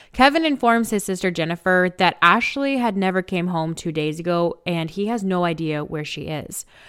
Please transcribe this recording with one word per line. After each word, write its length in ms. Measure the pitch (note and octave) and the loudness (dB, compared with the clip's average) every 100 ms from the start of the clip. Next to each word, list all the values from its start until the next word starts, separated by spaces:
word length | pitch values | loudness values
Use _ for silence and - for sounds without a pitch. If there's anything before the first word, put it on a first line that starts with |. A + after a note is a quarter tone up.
| - | -12
Kevin 320 | - C4+ D#4 | 4 4 6
informs 460 | D#4+ C4+ A#3 A#3 A3 | 0 2 2 2 0
his 120 | G#3 | -4
sister 280 | - F#3 F#3+ | -4 -2 -2
Jennifer 600 | E3+ D#3+ E3+ F#3 F#3 F3+ F3+ | -2 -4 -2 2 4 2 2
that 200 | F3+ - | 2 6
Ashley 560 | E3+ F#3+ - C#4 C#4 C4+ | 4 6 0 -2 -2 0
had 200 | A#3+ G3 | -2 0
never 260 | F#3+ F#3 | 0 0
came 260 | F#3 F3+ F3+ | -2 -4 -2
home 260 | E3+ D#3+ | -2 -4
two 160 | D#3+ F3 | -4 -6
days 300 | D#3 D3+ D#3 | -4 -4 -4
ago, 400 | E3+ F3 E3+ - - | -2 0 0 -2 -4
and 240 | E3+ D#3+ | -4 -4
he 160 | F#3+ G3+ | -4 -4
has 180 | A#3+ | -2
no 200 | F#3+ F3+ | -2 0
idea 380 | F3 D#3+ D#3+ D3+ | 0 -2 -4 -4
where 220 | D3+ D3+ | -4 -8
she 180 | D3+ - | -8 -10
is. 440 | D3 D3+ - - - - | -8 -8 -10 -14 -16 -20